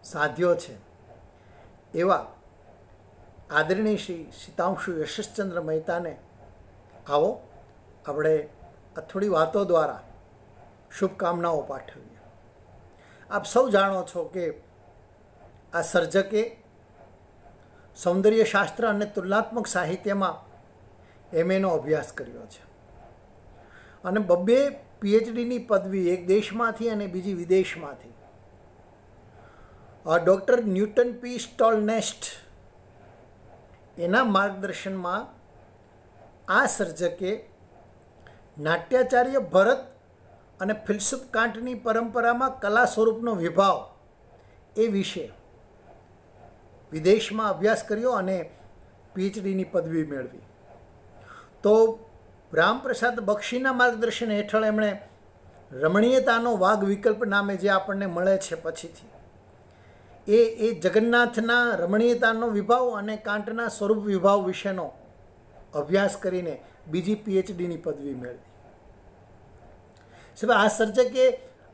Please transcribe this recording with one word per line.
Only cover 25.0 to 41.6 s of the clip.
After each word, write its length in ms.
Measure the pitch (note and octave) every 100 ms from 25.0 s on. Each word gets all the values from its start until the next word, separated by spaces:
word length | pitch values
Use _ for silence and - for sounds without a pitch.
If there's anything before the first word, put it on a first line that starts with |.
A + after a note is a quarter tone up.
| G3+ G#3+
એચ 180 | A3+
ડીની 260 | A3+ A#3+ B3
પદવી, 500 | - G3+ F#3+ G3 F3
એક 180 | F3+ F3
દેશમાંથી 600 | G3 G#3 G#3 A#3 A3+ A3+
અને 180 | G#3+ G3+
બીજી 260 | F3+ F#3
વિદેશમાંથી, 800 | F#3 E3+ F#3+ F#3 E3 D3+ C3+ - - - - - - - - - - - - - - - - - - - - -
અ, 120 | E3
ડૉક્ટર 460 | E3 F#3+ F#3+ B3
ન્યૂટન 500 | G#3+ F#3 G#3 G#3 A#3+
પી 240 | A#3+ B3 B3
સ્ટોલનેસ્ટ, 840 | - - A3 A3 G#3 A3+ - - - - - - - - - - - - - - - - - - - -
એના 240 | E3+ G#3+
માર્ગદર્શનમાં 1040 | B3 G3 G3+ F#3+ F#3+ F#3+ G3 F#3+ F3 F3+ E3+ - - - - - _ _ _ - - - -
આ 120 | G3 C4
સર્જકે 840 | - F#3+ D#3+ F3 F3 F#3 A3 - - - - - - - _ - - - -
નાટ્યાચાર્ય 800 | D3+ E3+ - B3+ B3+ B3 B3+ C4+
ભરત 480 | F#3 F3+ G#3 C4 - - _ _ - - _ -
અને 140 | F#3+
ફિલસુફ 460 | G#3+ - G#3 - C4+ -
કાન્ટની 420 | A3 A#3 G#3+